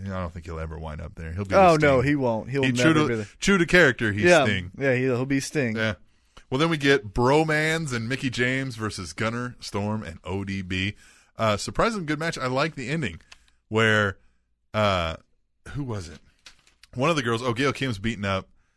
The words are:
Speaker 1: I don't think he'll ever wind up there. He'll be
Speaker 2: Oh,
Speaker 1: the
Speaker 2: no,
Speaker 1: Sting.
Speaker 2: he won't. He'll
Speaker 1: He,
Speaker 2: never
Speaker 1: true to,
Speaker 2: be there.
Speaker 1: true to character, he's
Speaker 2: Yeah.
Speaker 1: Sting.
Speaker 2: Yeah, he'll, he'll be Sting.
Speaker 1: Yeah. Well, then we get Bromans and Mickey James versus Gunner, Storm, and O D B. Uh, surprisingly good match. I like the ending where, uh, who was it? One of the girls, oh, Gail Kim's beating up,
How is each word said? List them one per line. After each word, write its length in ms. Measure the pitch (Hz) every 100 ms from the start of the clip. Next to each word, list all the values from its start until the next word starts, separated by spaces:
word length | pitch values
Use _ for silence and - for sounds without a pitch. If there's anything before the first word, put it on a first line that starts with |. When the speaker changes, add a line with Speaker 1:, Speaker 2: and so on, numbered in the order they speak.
Speaker 1:
I 40 | 98
don't 240 | 92 87
think 140 | 87 85
he'll 120 | 80
ever 180 | 80 80
wind 240 | 78 80
up 140 | 76
there. 180 | - 80
He'll 120 | 87
be 100 | 95
Speaker 2:
Oh, 220 | 165 185 156
Speaker 1:
the 80 | 147
Speaker 2:
no, 140 | 131
Speaker 1:
Sting. 100 | 139
Speaker 2:
he 60 | 147
won't. 340 | 120 110 117
He'll 140 | 139
Speaker 1:
He, 80 | 131
Speaker 2:
never 200 | 123 151
Speaker 1:
true 100 | 156
to, 60 | 147
Speaker 2:
be 60 |
there. 140 | 113 104 -
Speaker 1:
true 200 | - 196
to 80 | 175
character, 440 | 180 147 - 110
he's 120 | 104
Speaker 2:
Yeah. 200 | 175 165
Speaker 1:
Sting. 280 | 110 95 90 -
Speaker 2:
Yeah, 180 | 135 127
he'll, 180 | 131 120
he'll 100 | 135
be 140 | 139
Sting. 360 | - 151 120 113
Speaker 1:
Yeah. 180 | 110 104 _ _ _ - -
Well, 80 | 131
then 120 | 165
we 60 | 160
get 340 | 139 139 104
Bromans 760 | 120 123 151 160 151 156 165 151
and 160 | 120 113
Mickey 220 | 135 135
James 460 | 120 123 131 135 110
versus 360 | 107 95 85
Gunner, 420 | - 113 117 123 123
Storm, 420 | - 101 104 110
and 160 | - 87
O 200 | 85 98
D 180 | 98 98
B. 320 | 92 92 98 - - _ _ -
Uh, 200 | 110 101
surprisingly 480 | - 131 214 214 151
good 120 | 151
match. 180 | 165 -
I 80 | 127
like 280 | 131 160
the 140 | 143 120
ending 320 | 160 110 80 - - _ _ -
where, 480 | 110 110 107 101 - _ _ _ _ _
uh, 440 | 107 104 90 82 80 _ _ _ _ -
who 140 | 139
was 240 | 131 104 82
it? 100 | 78 _ _ - _ _ _ _
One 160 | 113 151
of 60 | 151
the 60 |
girls, 200 | 117 113
oh, 100 | 127
Gail 220 | 113 139
Kim's 240 | - 135 95
beating 260 | 113 101
up, 240 | 98 95 - _ _